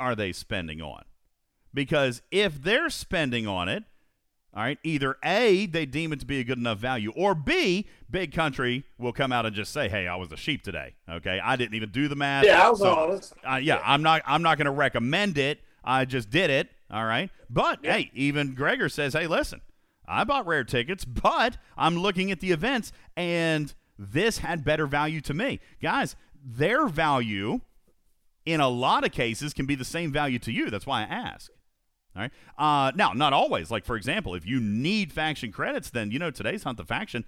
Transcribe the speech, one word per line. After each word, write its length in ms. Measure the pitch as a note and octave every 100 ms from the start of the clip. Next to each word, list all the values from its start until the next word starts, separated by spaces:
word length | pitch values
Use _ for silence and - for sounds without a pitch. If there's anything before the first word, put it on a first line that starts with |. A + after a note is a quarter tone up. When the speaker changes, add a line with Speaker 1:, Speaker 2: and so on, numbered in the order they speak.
Speaker 1:
are 160 | B2+ A2
they 160 | G2
spending 480 | F2 - G2+ E2 D#2
on? 240 | D2+ G1+ - - _ _ _ _ _
Because 480 | C3+ C#3 D3+ C3+ A#2+ -
if 300 | G3 G#3 C#3+
they're 280 | D3+ B3 E4
spending 560 | - - F#3 C#3 A#2+ G#2+
on 220 | F#2 F2
it, 160 | D3 A3 _ _ _ _ _ _ G2+
all 60 |
right, 160 | A#2 D3
either 320 | D#3+ D3 C3+ C3
A, 420 | D3 G3 A#3+ F#3 G3+
they 180 | E3
deem 280 | D3 C#3 D#3+
it 80 | C#3+
to 60 | B2+
be 120 | C#3
a 60 |
good 140 | A#2+ B2+
enough 200 | A#2+ G#2
value, 340 | B2 B2+ G#2 C#3+
or 180 | G3+
B, 540 | F3 C#3 F4+ A#3+ F3+ - - -
Big 240 | F3+ E3+
Country 520 | E3+ D#3 C3 B2 B2+ - -
will 140 | A#2+
come 200 | A#2 C3+
out 140 | B2 A2+
and 80 |
just 180 | G#2 G2
say, 160 | D3+ A2+
"Hey, 180 | G#2 F2+
I 80 |
was 160 | F2+ F2
a 60 | D2+
sheep 260 | - C#3+
today, 320 | - D#2+ B1+ - -
okay? 320 | E2+ F#2+ F#2
I 160 | G#2 C3
didn't 180 | A#2
even 160 | A2 G#2+
do 160 | A#2 D3
the 80 |
math." 300 | C#3+ C#3+ C#3
Speaker 2:
Yeah, 200 | E3 F3
I 60 | G#3+
was 80 | G#3+
Speaker 1:
So, 160 | F#3+
Speaker 2:
honest. 380 | D#3+ D#3+ G3 - -
Speaker 1:
uh, 120 | B2+ C3
yeah, 200 | D3 G#2
Speaker 2:
Yeah. 60 |
Speaker 1:
I'm 160 | F#2+ C#3+
not, 200 | D#3+ D#3+
I'm 180 | C3 D3+
not 140 | E3+ D3+
gonna 140 | D3
recommend 680 | C#3 C3+ A#2+ A#2 E3+ G#3 C#3+
it. 200 | C3+ D3 - _
I 220 | - C3
just 260 | C3 C3 G#2
did 200 | D3 F3
it, 180 | C#3 - - -
all 160 | G#2+
right? 260 | A2 A#2 F#3 - -
But, 300 | B2+ D4+ D4
Speaker 2:
Yeah. 120 | C#4+
Speaker 1:
hey, 160 | G3+ C3+
even 400 | A#2 C#3 D3 C#3+
Gregor 340 | B2+ D3 C4 E3+
says, 240 | - C#3+
"Hey, 120 | D3+ E3
listen, 340 | G3+ D4+ - - - _ _ -
I 160 | F#2+
bought 240 | G#3 C#4 F3+
rare 160 | D#3
tickets, 420 | A#2 B2 A#2+ F#3+
but 540 | - A2 - D#4+ A#3+ - - -
I'm 220 | D#3 E3+
looking 320 | G3 F#3+ F#3+
at 80 | F#3+
the 140 | F#3+
events, 400 | D#3+ A3 C4 - - - -
and 580 | F3 E3+ E3 D#3 D3 - _ -
this 400 | G2 C3 A3 -
had 260 | C#3+ E3+
better 220 | C3+ D3+ D3+
value 340 | C#3+ D#3 D#3+
to 120 | -
me." 240 | D3 C4 A2 - -
Guys, 320 | D#3 B3+ G3 - _ -
their 420 | C3+ A#2 D#3+ C4 C#4+
value 720 | D3+ D#3 C3+ A2+ G2+ G#2 A#3+ - _ _ _ _ _ _ _ D#3
in 140 | E3
a 80 | C#3
lot 360 | B2 C3+ A#3+
of 60 | C4+
cases 420 | - A#2+ A2+ F3+
can 140 | - C3+
be 80 |
the 100 | C#3+
same 280 | B2 E3 E3+
value 260 | C#3+ C#3+ B2
to 140 | -
you. 180 | D3+ D4+
That's 160 | G#2 -
why 140 | B2+
I 60 | G#2+
ask. 440 | F#3+ B3 - - _ _ _ _ _ _ F#2
All 60 |
right. 80 | A#2+ - - -
Uh, 360 | D3+ D3 C3+
now, 180 | F3 G3+
not 200 | G#2 D3
always. 400 | C#3 - C#3+ D#2+
Like, 120 | A2+
for 120 | - A#2
example, 400 | G#2 G3+ D3 F2+
if 100 | F2
you 140 | C3
need 520 | G#2+ G#2+ D3 G#3+ F3
faction 380 | D#3 D#3 D3 A#2
credits, 400 | A2 F3+ C#4 -
then, 220 | A#2+ G#2
you 80 | A3+
know, 100 | F3
today's 320 | - G#3 G3+
Hunt 140 | - A#2
the 80 |
Faction 400 | - B2 G#3+ A#2+